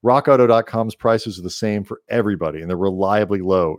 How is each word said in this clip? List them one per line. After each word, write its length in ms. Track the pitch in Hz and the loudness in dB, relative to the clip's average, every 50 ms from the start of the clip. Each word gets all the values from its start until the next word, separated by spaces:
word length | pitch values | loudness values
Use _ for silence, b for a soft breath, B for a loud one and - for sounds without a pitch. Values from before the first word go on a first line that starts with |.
| - | 0
Rock 260 | 120 127 139 143 147 | 2 2 2 4 4
auto 180 | 139 123 123 | 4 6 6
dot 200 | 117 113 113 113 | 6 4 2 2
com's 280 | - - 113 113 113 - | 0 -4 -4 -4 -4 -6
prices 440 | - - 117 113 110 - 113 92 92 | -4 0 0 0 0 -2 -6 -10 -10
are 40 | 87 | -10
the 60 | 90 | -10
same 340 | - - 117 107 104 104 98 | -8 -6 -4 -2 -2 -4 -4
for 200 | - - - _ - | -8 -12 -14 _ -4
everybody, 500 | 110 117 104 107 101 80 82 80 73 78 | -2 -2 0 0 -2 -2 -4 -6 -6 -8
and 80 | 80 87 | -6 -6
they're 80 | 92 | -4
reliably 640 | 87 95 98 92 92 98 95 104 107 107 90 101 95 | -2 -2 -2 -2 0 0 0 2 0 0 0 -2 -2
low, 380 | 90 92 95 92 87 80 76 | 0 0 2 2 2 0 -2